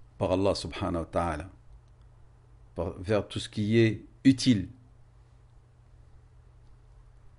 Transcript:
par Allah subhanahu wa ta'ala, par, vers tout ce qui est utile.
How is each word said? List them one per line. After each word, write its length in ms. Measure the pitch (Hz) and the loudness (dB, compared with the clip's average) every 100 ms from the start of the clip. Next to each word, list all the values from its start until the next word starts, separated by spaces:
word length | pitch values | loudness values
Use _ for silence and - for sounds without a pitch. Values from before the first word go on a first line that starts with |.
| - - | -18 -6
par 140 | 92 | -2
Allah 220 | 92 98 | 0 0
subhanahu 480 | 85 90 - 90 85 | -2 -6 -6 -6 -6
wa 60 | 82 | -4
ta'ala, 380 | 87 85 78 92 - - - - - - - - - - - - | -4 -2 -4 -10 -18 -20 -20 -20 -20 -20 -20 -20 -20 -20 -20 -14
par, 240 | - 85 - | -8 -8 -6
vers 280 | 92 104 - | -2 -2 -2
tout 120 | - | -8
ce 100 | - | -8
qui 300 | 110 104 117 | -4 2 4
est 260 | 113 107 - - | 4 2 -10 2
utile. 440 | - 131 131 104 87 - - - - - - - - - - - - - - - - - - - - - - - - - - | 4 6 4 2 0 -12 -20 -20 -20 -20 -20 -20 -20 -20 -20 -20 -20 -20 -20 -20 -20 -20 -20 -20 -20 -20 -20 -20 -20 -20 -20